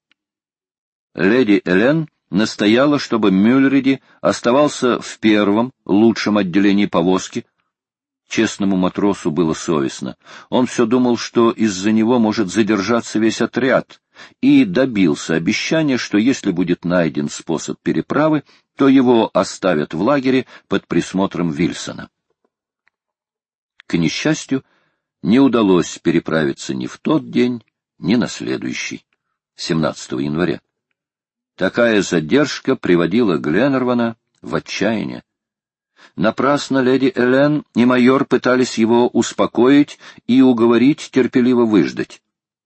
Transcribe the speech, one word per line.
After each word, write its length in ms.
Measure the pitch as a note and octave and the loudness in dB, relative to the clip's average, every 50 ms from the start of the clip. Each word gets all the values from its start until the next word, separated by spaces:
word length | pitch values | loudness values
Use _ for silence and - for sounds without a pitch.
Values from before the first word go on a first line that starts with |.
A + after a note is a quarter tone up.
| _ _ _ _ _ _ _ _ _ _ _ _ _ _ _ _ _ _ _ _ _ _ - | _ _ _ _ _ _ _ _ _ _ _ _ _ _ _ _ _ _ _ _ _ _ -6
Леди 480 | - E2+ G2 A2+ C3 B2+ G#2 G2+ F2+ - | -2 0 2 2 2 4 2 2 0 2
Элен 440 | F2 F2+ F#2+ A2 C3 D3+ E3 D#3 - _ _ _ - | 0 0 2 2 2 0 0 -4 -6 _ _ _ -4
настояла, 680 | D#2+ F#2+ A2 - - - A2 G#2 A2 A#2+ C#3 D3 D3 C3 | -2 -2 -2 -2 -2 -2 2 2 4 4 2 2 0 -2
чтобы 320 | - - B2 A2 G#2+ G2+ | -2 -4 -2 0 2 2
Мюллериди 720 | F#2+ F#2+ G2+ A2+ B2+ C3+ C3+ C3+ C3+ C#3 B2+ C3+ C3+ C3+ _ _ _ - | 2 4 4 4 4 4 2 2 2 2 0 0 -2 -2 _ _ _ -4
оставался 800 | - F#2 G2+ - - A#2+ B2+ C#3+ D3 C#3+ - - C3 B2 A2 - | -2 -2 -2 0 0 0 2 2 2 0 -2 -2 -2 -2 -2 -2
в 180 | - - - - | -4 -12 -8 -2
первом, 540 | - A2 G#2 G#2 G#2 G2 G2+ A2 A#2+ C3 - _ _ | 2 2 2 2 2 2 0 0 -2 -4 -8 _ _
лучшем 500 | - F#2 G2+ A2+ A#2 G#2 - - G#2+ G#2 | 0 2 4 4 4 2 2 -2 0 0
отделении 500 | G#2 G2 F2+ E2 G2+ G2 G2+ G2 G2+ G#2 | 0 0 0 0 2 2 2 2 2 0
повозки. 600 | F2 - F#2 E2+ F#2 F#2 F#2+ - - - A#2+ - _ _ _ _ _ _ _ _ _ _ _ _ _ _ _ _ - | 0 0 0 2 2 0 0 -2 -6 -10 -12 -12 _ _ _ _ _ _ _ _ _ _ _ _ _ _ _ _ -8
Честному 480 | - - A2+ G#2 - - G2+ G2 G2 | -2 -2 -2 -2 -2 -4 -2 -2 0
матросу 540 | F#2 F#2 F2+ - - F#2+ G#2 F#2+ - - F2 | 0 -2 -2 -2 -2 -2 -2 -2 -2 -4 -4
было 240 | D2+ E2 F2 D#2+ D2+ | -2 -2 -2 -2 -2
совестно. 640 | - - - E2 D2 C2+ B1+ - - C#2 B1+ A#1+ _ _ - - - - - | -4 -4 -4 -2 -2 -2 -4 -6 -10 -14 -14 -16 _ _ -20 -20 -20 -12 -4
Он 160 | - A#2 B2+ | -2 -2 -2
все 180 | A#2 - - B2 | -2 0 -2 0
думал, 320 | A2 B2 B2+ B2+ A#2+ A#2+ | 0 2 0 2 0 0
что 360 | A2 - - - A#2+ A#2 A2+ | -2 -4 -2 0 2 2 2
из-за 400 | - - A2 A2 F#2 F#2 F#2+ A2 | 2 0 -2 -2 -2 -2 -2 0
него 260 | A2 A2 A2 A2 B2+ B2 | 0 2 2 2 2 2
может 320 | A2+ G#2+ G#2 A2+ G#2+ F2 | 2 0 0 -2 -4 -2
задержаться 680 | F2 G#2+ A2+ G2 A2 G2 F#2 G#2 A#2+ A#2 - - - G#2+ | 0 -2 0 0 0 -2 0 -2 -2 -2 -2 -4 -2 0
весь 220 | A2 G#2+ G2+ - | 0 0 0 -2
отряд, 600 | E3 - - A#2 B2 C3+ A2+ E2+ - - - _ _ _ _ - - - _ - | -4 -4 -2 -2 0 0 0 0 -2 -4 -18 _ _ _ _ -20 -20 -20 _ -2
и 240 | - C3+ D3 C#3 C3 | 2 4 4 4 4
добился 720 | G2 F2 B2 C3+ C3+ A2+ G2 F#2+ D#2 D2 - - - E2 | 2 0 0 -2 0 0 0 2 2 0 -2 -4 -4 -4
обещания, 600 | D#2+ E2 F2+ A2 - - - E3 D#3+ D#3 D3 C3 | -2 -2 -2 -4 -4 -4 -2 -2 -2 0 0 -2
что 220 | A2+ - - - G#2 | -4 -4 -2 0 0
если 320 | A2 C#3 B2+ - - G2 | 2 2 0 -2 -2 -4
будет 340 | F2+ E2+ F#2 E2+ F2 - - | -2 -2 -2 -2 -2 -4 -2
найден 440 | E2+ F2 F2+ E2+ E2 - D2 C#2+ D2 | -2 0 0 0 0 -2 -4 -6 -6
способ 520 | - - - - D#2+ D2 - - B1+ _ | -8 -12 -8 -6 -6 -6 -6 -8 -10 _
переправы, 600 | - E2+ D#2 D#2 D#2 - - C3+ D3+ D#3 D#3 D3 - _ _ _ _ _ _ | -4 -4 -4 -4 -4 -4 -2 0 0 0 0 -2 -4 _ _ _ _ _ _
то 120 | - C#3 C3+ | 0 2 4
его 420 | C3 C#3 B2 B2 B2 A2+ G#2+ - | 4 4 4 4 4 2 2 0
оставят 640 | - F2+ F#2+ - - - - F#2 E2+ D2+ D2 - - | 0 -2 -2 -2 -6 -4 -2 -2 -2 -2 -4 -4 -4
в 80 | D#2+ | -4
лагере 440 | G2 B2 D3 C#3+ B2+ C3+ C3 C3 A#2+ _ - - _ - | -2 -2 -2 0 0 0 -2 -2 -2 _ -16 -18 _ -6
под 180 | G2 G2+ - | -6 -6 -4
присмотром 640 | - - F2 - - - F#2 G2 F#2 - E2+ F2 E2 | -2 -4 -4 -4 -2 -4 -4 -4 -4 -4 -4 -4 -4
Вильсона. 600 | D2 C#2+ F2 - B1 - - - - - - - _ _ _ _ _ _ _ _ _ _ _ _ _ _ _ _ _ _ _ _ _ _ _ _ _ _ _ _ _ _ _ _ _ _ - | -2 -2 -4 -4 -4 -8 -12 -14 -14 -14 -16 -20 _ _ _ _ _ _ _ _ _ _ _ _ _ _ _ _ _ _ _ _ _ _ _ _ _ _ _ _ _ _ _ _ _ _ -12
К 80 | - - | -6 -2
несчастью, 720 | - E3 D3+ - - - D3+ D#3 - - - C3+ C3+ - _ _ _ _ _ _ _ _ _ _ - | -2 -2 -2 -2 -2 -2 -2 -2 -2 -4 -6 -6 -6 -6 _ _ _ _ _ _ _ _ _ _ -6
не 180 | - D#2+ A2 C3+ | 0 2 4 4
удалось 580 | C#3 C#3 A#2 A#2+ A2+ F#2+ F#2 E2+ D#2 - - - | 4 4 2 2 2 4 2 2 2 -2 -8 -6
переправиться 760 | - F2+ D#2 E2 - - D#2 D#2+ D#2 C#2 C2+ - - - C2 | -4 0 0 0 -2 -2 -2 -2 -2 -2 -4 -6 -8 -8 -8
ни 120 | B1+ B1 | -8 -8
в 120 | A#1+ - - | -10 -10 -8
тот 320 | - - D#3 D3+ B2+ A#2 | -4 -2 -2 -2 -2 -2
день, 340 | - B2 B2 B2 B2 A#2 _ _ _ _ _ _ _ - | -2 0 0 0 -2 -6 _ _ _ _ _ _ _ -8
ни 180 | - D#2 A2+ | -2 0 0
на 120 | B2 F#2 B1+ | 0 0 -4
следующий, 760 | - - - A#1 C2 B1+ B1+ B1+ B1 - - - A#1 A1 _ _ _ _ _ _ _ _ _ _ _ | -6 -10 -8 -6 -6 -6 -6 -8 -10 -10 -10 -10 -12 -14 _ _ _ _ _ _ _ _ _ _ _
семнадцатого 640 | - - - D#2+ D#2+ D2+ C#2+ - - - - - B1+ | -12 -6 -4 -2 -2 -2 -2 -4 -8 -12 -10 -8 -6
января. 400 | C#2 D2 D2+ D#2+ F2+ - A1+ - _ _ _ _ _ _ _ _ _ _ _ _ _ _ _ _ _ _ _ | -6 -4 -4 -2 -2 -2 -4 -6 _ _ _ _ _ _ _ _ _ _ _ _ _ _ _ _ _ _ _
Такая 460 | - F2+ F#2+ - A#2+ A#2+ A#2 A2 G2+ | -4 -4 -2 0 0 2 2 2 0
задержка 720 | F2 - - - D#2 D2+ A2+ C3+ D3+ C3+ - - - - C3 | 0 0 -2 -2 0 0 2 0 0 0 -4 -8 -4 -4 -4
приводила 640 | - - - F2 E2+ E2+ E2 F2+ A#2+ B2 G2+ E2 C#2 | -2 0 0 2 2 2 0 0 0 0 0 0 -2
Гленнервана 800 | B1+ D2 D#2 G2 B2+ C#3+ C3+ C3 B2+ B2 B2 A#2+ A#2 A#2 A2+ _ _ _ _ _ | -2 -2 0 0 0 0 0 -2 -2 -2 -2 -2 -2 -4 -6 _ _ _ _ _
в 120 | - - C#2 | -12 -8 -8
отчаяние. 720 | D2+ - - - - F#2+ G#2+ A2+ G#2 E2 B1+ B1 B1 - _ _ _ _ _ _ _ _ _ _ _ _ _ _ _ - - - | -8 -6 -8 -6 -4 -2 -2 -2 -4 -6 -8 -10 -14 -18 _ _ _ _ _ _ _ _ _ _ _ _ _ _ _ -20 -14 -6
Напрасно 640 | - E2+ A2 - - A#2 C3+ C#3+ C#3 - - C3+ C3+ | -2 -2 -2 0 0 0 0 0 -2 -2 -2 -2 0
леди 340 | B2+ B2+ C3 C3 C3 C3 - | 2 2 2 2 0 0 0
Элен 500 | - B2 B2 C3 C3+ C#3+ D3 D3+ C#3+ - _ - | 0 0 2 2 2 2 2 0 -2 -4 _ -2
и 100 | A2 A#2+ | 0 2
майор 420 | B2 B2+ B2+ B2 B2+ C3 C#3 C#3 | 2 4 4 4 4 4 2 0
пытались 520 | - C3 A#2+ - B2+ B2 B2+ B2+ - - A2+ | 0 -2 0 0 0 2 2 0 -2 0 -2
его 300 | A2+ A2 A#2 A#2+ A#2+ - | 0 2 2 2 2 2
успокоить 920 | - A#2+ A2 - - - G2+ - - - A#2+ C3 C#3+ C#3+ D3 - - _ - - - - _ | 0 0 -2 -2 -2 -4 -4 -2 2 2 4 6 6 4 4 2 -2 _ -20 -20 -20 -12 _
и 160 | - A#2+ C3 | 0 4 4
уговорить 680 | C3 C3 B2 A2+ A2+ A#2 A#2+ A2+ A#2+ C#3 D3+ - - - | 6 4 4 4 4 4 4 4 4 2 2 0 -6 -4
терпеливо 520 | - C3 A#2+ A#2 - C3+ A#2+ B2 B2+ A#2+ A#2+ | -2 0 0 0 0 0 2 2 2 2 2
выждать. 580 | A2 G#2+ F#2 C#2+ B1+ A#1+ - - - - - _ _ _ _ _ _ _ _ _ | 4 4 2 2 0 -2 -8 -10 -10 -12 -20 _ _ _ _ _ _ _ _ _